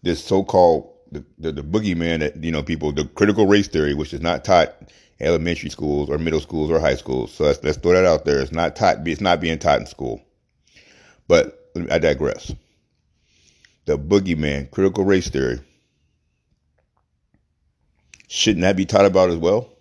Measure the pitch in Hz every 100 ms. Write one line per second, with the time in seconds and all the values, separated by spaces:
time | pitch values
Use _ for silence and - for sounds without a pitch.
0 | 90 80 - 98 95 92 87 78 - _
1 | _ 73 - _ 80 71 73 98 107 85
2 | 85 82 73 78 80 78 76 80 76 71
3 | 71 - 104 101 98 101 98 80 73 71
4 | 76 - 82 82 - 92 78 - - _
5 | _ _ 73 85 82 82 76 - 73 73
6 | 73 73 82 78 71 82 76 80 78 65
7 | - 64 57 - 76 71 73 76 87 92
8 | 92 78 76 71 67 78 82 - 101 -
9 | 82 76 95 87 82 80 85 69 57 -
10 | 67 55 _ _ _ _ _ _ _ _
11 | _ _ _ 85 71 - _ - 85 82
12 | 80 69 71 50 - - _ _ _ _
13 | _ _ _ _ _ _ _ _ - 73
14 | 71 101 95 82 76 71 67 - 98 92
15 | 95 95 87 67 65 62 - _ _ _
16 | _ _ _ _ _ _ _ _ _ _
17 | _ _ _ _ _ _ _ _ _ _
18 | _ - _ - 117 95 90 95 95 104
19 | 101 92 92 85 82 104 123 _